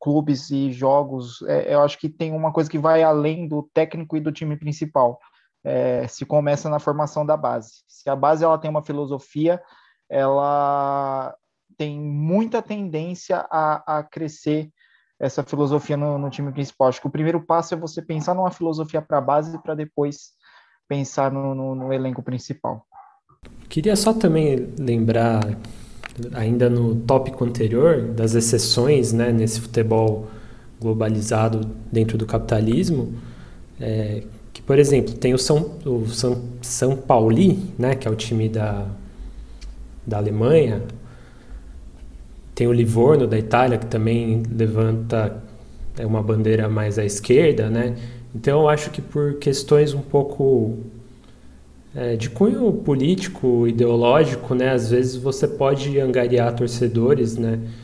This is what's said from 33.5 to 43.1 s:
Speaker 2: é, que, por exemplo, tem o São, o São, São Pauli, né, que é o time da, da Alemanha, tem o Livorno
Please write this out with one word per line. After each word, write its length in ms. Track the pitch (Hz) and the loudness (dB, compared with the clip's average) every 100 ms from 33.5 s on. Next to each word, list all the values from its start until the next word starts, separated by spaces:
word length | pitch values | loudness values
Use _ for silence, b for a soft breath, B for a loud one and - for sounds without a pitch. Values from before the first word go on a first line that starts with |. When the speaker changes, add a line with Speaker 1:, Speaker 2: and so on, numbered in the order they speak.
| B B - | B B -8
Speaker 2:
é, 440 | 113 110 107 110 - - - | -4 -2 -2 -4 -8 -16 -20
que, 100 | - | -8
por 160 | - 139 | 2 6
exemplo, 340 | 139 135 - | 6 6 2
tem 200 | 117 127 | 0 0
o 40 | 127 | 2
São, 400 | - 151 - - | 2 2 0 -6
o 220 | 139 120 110 | -4 -2 -2
São, 340 | - 123 120 - - | -2 -2 -2 -6 -12
São 340 | - - 131 135 | -8 -2 0 0
Pauli, 800 | - 123 110 113 196 - - - | 2 4 6 6 4 4 -2 -2
né, 200 | 123 - | -2 0
que 100 | 113 | -2
é 40 | |
o 40 | |
time 340 | 110 - 113 110 | -4 -2 -2 0
da, 380 | 110 107 101 98 98 B B B B B B B - - - - | -2 -2 -4 -6 -10 B B B B B B B -16 -18 -12 -6
da 120 | 104 | -2
Alemanha, 600 | 104 107 120 160 123 104 - - B B B B B B B B - - - - - - - | -2 2 4 6 4 0 -6 -12 B B B B B B B B -18 -18 -18 -18 -18 -20 -10
tem 140 | - 120 | -2 2
o 40 | |
Livorno 540 | 120 113 113 131 | 4 2 4 6